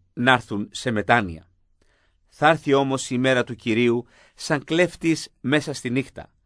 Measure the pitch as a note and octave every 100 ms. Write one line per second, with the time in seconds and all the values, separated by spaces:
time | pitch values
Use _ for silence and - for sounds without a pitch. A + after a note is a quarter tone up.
0 | _ - B2 B2 - G2+ G#2 - B2+ G#2+
1 | G2+ A#2+ F#2+ D#2+ - _ _ _ _ _
2 | _ _ _ - D3+ D#3+ D3 C#3 C3+ C3
3 | - B2 C3 B2+ A#2+ A2+ A#2+ A2 A#2+ A#2+
4 | - _ _ - - D3 - E3 F3 -
5 | E3 D#3 - _ B2 D3 D3 C#3 B2 B2+
6 | B2+ - D#2 _